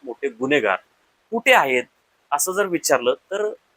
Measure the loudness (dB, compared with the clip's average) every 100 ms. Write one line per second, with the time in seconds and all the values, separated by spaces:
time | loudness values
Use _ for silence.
0 | -6 -10 -10 -6 -2 0 0 -2 _ _
1 | _ _ _ -2 4 4 4 0 -4 _
2 | _ _ _ -4 -2 -2 -2 -2 0 0
3 | 0 -4 _ -6 -6 -8 _